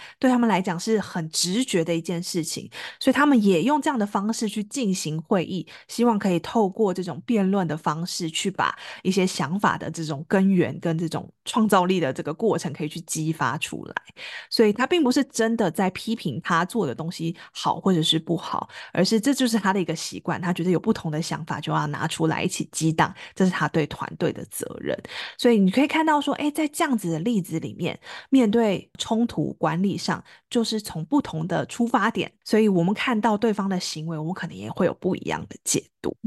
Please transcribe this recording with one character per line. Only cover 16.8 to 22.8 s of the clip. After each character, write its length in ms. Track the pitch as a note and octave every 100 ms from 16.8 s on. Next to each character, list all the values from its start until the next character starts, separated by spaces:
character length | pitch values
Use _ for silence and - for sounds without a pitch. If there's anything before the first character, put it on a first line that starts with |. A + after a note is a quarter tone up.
| D#3
的 80 |
东 160 | - D#3+
西 240 | - E3 E3+ -
好 260 | - - -
或 160 | G3
者 80 | F3
是 160 | D#3 D#3+
不 180 | D#3+ E3
好， 320 | - - - - -
而 120 | -
是 160 | F#3 A3
这 120 | A#3+
就 140 | C4+ B3+
是 100 | A3+
他 160 | F#3+
的 80 | G3
一 40 |
个 100 | E3+
习 240 | D#3+ - F2
惯， 220 | - C#3
他 120 | F3
觉 120 | F3+
得 60 | F3
有 80 | E3+
不 140 | -
同 180 | A3 E3
的 120 | D3+
想 220 | E3 D3+ D#3+
法 140 | C#3+
就 120 | D#3
要 140 | D#3 D3
拿 200 | C#3+ D#3
出 180 | - D#3+
来 160 | -
一 60 | F3+
起 200 | - D#3+
激 200 | -